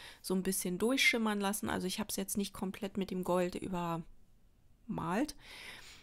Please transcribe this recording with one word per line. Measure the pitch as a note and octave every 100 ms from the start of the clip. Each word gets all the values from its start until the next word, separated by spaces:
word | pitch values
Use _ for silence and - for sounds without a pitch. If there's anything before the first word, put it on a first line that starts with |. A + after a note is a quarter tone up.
| - -
so | -
ein | F#3+
bisschen | F#3 F#3+ F#3+ F3+
durchschimmern | G#3+ C4+ - A#3+ A3 G#3
lassen. | G3+ G#3 G#3+
Also | F#3+ F3+
ich | F#3+
habe | G#3
es | -
jetzt | F#3+ -
nicht | G3
komplett | - F#3+ F#3+ G3 -
mit | F#3+
dem | F#3
Gold | F3+ F3+ F3+ -
übermalt | - F#3 E3+ E3 E3+ - - - - - - - - E3+ E3 F#3 D4 - - - - - - -